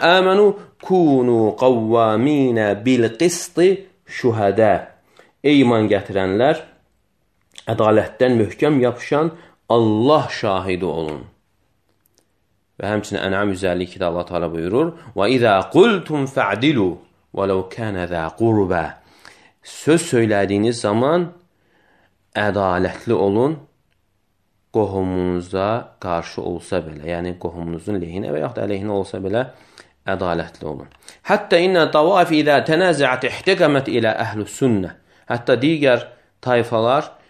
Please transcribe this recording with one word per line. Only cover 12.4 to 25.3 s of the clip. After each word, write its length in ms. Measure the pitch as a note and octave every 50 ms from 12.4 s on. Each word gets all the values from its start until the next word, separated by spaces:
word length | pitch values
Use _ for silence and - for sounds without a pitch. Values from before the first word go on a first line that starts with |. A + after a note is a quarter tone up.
| _ _ _ _ _ _ _ -
Və 100 | - G2+
həmçinin 320 | G#2+ G#2+ G#2 - G2+ - -
Ən'am 300 | F#2+ F#2+ G2 G#2 G#2 F#2+
yüz 80 | F2+ G2
əlli 240 | F#2 F2 F2+ F2+
ikidə 180 | F2+ - F#2+ F#2
Allah 220 | E2+ E2+ F2 F2
Teala 220 | - F2+ E2+ E2+ E2 E2
buyurur, 420 | E2 D#2+ F2+ G2+ C3 D#3+ E3+ E3 - - - -
"Və 80 | F#2 G2 A2
izə 400 | C3 B2 A#2 A2+ G2 F#2+ F#2+ -
qultum 560 | - D#3 G3+ A#3 G#3 F3+ D#3+ - D#3 D3 C3+
fa'dilu, 720 | C3+ - C#3 A2+ G2+ G2+ G#2 B2 D#3 D3+ A#2+ G2 F2+ D#2+ - - _ _ _ _ _ -
və 120 | - G2
ləv 220 | F#2+ F#2+ F#2+ F#2 -
kana 360 | - - A2+ G#2+ G2 F2+ F2
za 180 | E2+ F2 E2 D#2+ D#2+ - -
qurba." 460 | A2+ A2+ A2+ G#2+ G2 F2+ F#2 E2 D#2+ D2+ - - _ _ _ _ _ - - _ _ _ _ _ _
Söz 400 | - - - - C#3 D#3+ E3+ E3 -
söylədiyiniz 680 | C3 A#2 A2+ G#2+ G#2 G2+ G2 F#2+ G2+ G2+ G#2+ A#2+ A#2+ A#2
zaman 520 | - G#2 G#2 A2+ B2+ C#3+ E3 F3+ F3 E3+ - - _ _ _ _ _ _ _ _ _ _ _ _ _ _ _ _ _ _ _
ədalətli 760 | G#2 G#2 G#2 F#2+ G2+ G2 F#2 F2+ F2+ F#2 F2 - - - A#2 A#2
olun, 440 | D#2+ G2 G2+ G2 A2 B2+ D3 E3 C#3+ - _ _ _ _ _ _ _ _ _ _ _ _ _ _ _ _ _ _ _ _ _ -
qohumunuza 920 | A2+ G#2 F#2+ F#2+ F#2+ F#2 F#2 F#2 F2+ F2+ F2+